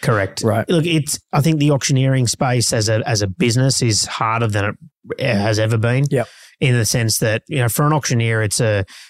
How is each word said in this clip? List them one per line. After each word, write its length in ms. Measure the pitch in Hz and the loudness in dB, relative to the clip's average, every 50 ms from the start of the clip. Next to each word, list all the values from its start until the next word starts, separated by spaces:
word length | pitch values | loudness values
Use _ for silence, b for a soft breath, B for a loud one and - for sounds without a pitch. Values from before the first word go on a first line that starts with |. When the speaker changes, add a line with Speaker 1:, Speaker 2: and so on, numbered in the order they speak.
Speaker 1:
Correct. 400 | - - 117 104 95 92 - - - | -2 0 0 0 0 -2 -4 -2 0
Speaker 2:
Right. 260 | 113 104 113 - - | 0 0 0 0 0
Speaker 1:
Look, 160 | 185 165 147 | 0 0 2
it's, 320 | 175 165 160 131 - - - _ - | 2 0 0 -2 -2 -6 -10 _ -4
I 80 | - 143 | 0 0
think 200 | 139 160 160 151 | 2 2 2 2
the 120 | 143 151 | 2 2
auctioneering 560 | 147 131 - - 139 131 131 135 135 131 123 | 2 2 0 0 2 2 2 2 2 2 0
space 460 | 110 - - 143 127 123 123 110 - 131 | 0 -2 -2 -2 0 0 0 0 0 -2
as 160 | 117 104 110 | -2 0 0
a, 180 | 110 110 - | 0 -2 0
as 140 | - 117 101 | -2 -2 -2
a 60 | 104 | -2
business 540 | 95 92 - 127 120 110 127 131 135 131 - | -4 -2 0 0 0 2 2 2 2 0 0
is 220 | 131 117 104 - - | 0 0 0 0 -2
harder 440 | - - - 113 110 113 113 120 | -4 -4 -4 -2 -2 -2 -2 -2
than 300 | 110 104 104 98 107 107 - 165 - _ _ - 92 - | -2 -2 -2 -2 -2 -4 -8 -16 -20 _ _ -14 -12 -8
it 180 | - - 127 113 | -4 -2 -2 0
has 240 | 101 101 113 110 107 | 0 0 0 0 0
ever 180 | 110 110 117 | 0 0 0
been. 280 | 110 110 117 123 135 143 139 | 0 0 0 0 0 0 0
Speaker 2:
Yep. 160 | 151 123 113 B B B B B B B | 0 -2 -2 B B B B B B B
Speaker 1:
In 160 | - 131 123 | 0 2 2
the 100 | 120 110 | 2 2
sense 320 | - - 127 113 110 - - | 0 0 0 0 0 0 0
that, 220 | 123 110 107 117 _ | 0 0 -2 -2 _
you 100 | - 151 | -4 -2
know, 120 | 135 123 117 | -2 -2 0
for 180 | - - 147 | 0 0 0
an 60 | 147 156 | 2 2
auctioneer, 500 | 143 - - 135 117 113 113 113 110 110 | 0 0 0 0 0 0 0 0 0 -2
it's 160 | 101 - - | -2 -2 0
a, 260 | 123 110 104 101 95 B B B B | 0 0 0 0 -2 B B B B